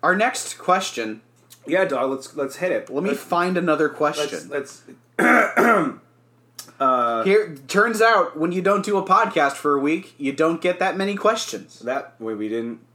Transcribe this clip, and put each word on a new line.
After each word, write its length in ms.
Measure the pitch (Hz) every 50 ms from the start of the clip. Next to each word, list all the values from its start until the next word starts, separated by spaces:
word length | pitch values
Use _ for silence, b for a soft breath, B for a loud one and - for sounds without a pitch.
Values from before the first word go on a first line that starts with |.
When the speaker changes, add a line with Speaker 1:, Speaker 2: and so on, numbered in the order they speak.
Speaker 1:
Our 140 | - 160 185
next 420 | 196 220 254 254 - - - - -
question. 600 | - - 180 190 185 - - 123 113 110 107 110 _ _ _ _ _ _ - _ _
Speaker 2:
Yeah, 200 | - 156 185 190
dog, 260 | 180 139 123 131 135
let's, 240 | 135 135 - - -
let's 220 | 156 139 139 -
hit 160 | - 175 185
it. 180 | 151 110 - -
Speaker 1:
Let 140 | 127 143 175
me 60 | 202
Speaker 2:
Let's, 120 | 247 -
Speaker 1:
find 340 | - - 180 170 175 185 185
another 320 | 175 175 170 151 151 156 147
question. 600 | 147 - 156 147 151 147 147 139 - 85 76 87
Speaker 2:
let's, 340 | 143 143 139 - - - _ - - _ _ _ _
let's, 20 | -
<clears throat> 760 | - 240 247 240 214 - - - 196 233 226 196 160 131 - - _ _ _ _ _ _ _ _ _ _ _ - - - - _
uh, 420 | 139 131 127 123 120 117 117 113
Speaker 1:
Here, 320 | 113 190 196 214 208 170 151 135 131 131
turns 340 | - 196 214 233 220 -
out, 340 | 226 226 226 202 170 165 -
when 140 | 151 160 170
you 100 | 175 185
don't 220 | 175 190 202 202 190
do 120 | 214 208 190
a 80 | 185
podcast 460 | 196 185 214 226 196 - 170 147 139
for 240 | - - - 147 143
a 40 | 139
week, 320 | 135 147 160 165 - - _ _
you 140 | 143 135
don't 280 | 135 139 160 165 170 160
get 200 | - 180 175 175
that 160 | 180 190 165
many 180 | 190 190 202 202
questions. 640 | 196 - 208 226 226 - - - - - - - -
Speaker 2:
That, 380 | 113 120 131 139 - - _ _
we, 160 | 113 110 110
we 140 | 104 107 107
didn't 320 | 110 117 113 117 110 - _ _ _